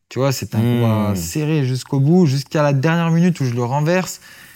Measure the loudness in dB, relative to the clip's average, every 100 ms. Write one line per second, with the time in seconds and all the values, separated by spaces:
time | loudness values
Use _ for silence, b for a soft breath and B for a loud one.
0 | _ -2 -2 -2 -4 -2 0 2 2 0
1 | 0 -2 -4 -4 -2 0 0 -4 -4 0
2 | 2 4 4 0 -2 0 2 2 2 0
3 | 2 2 2 0 -2 -2 -2 -2 0 0
4 | -2 -10 B B B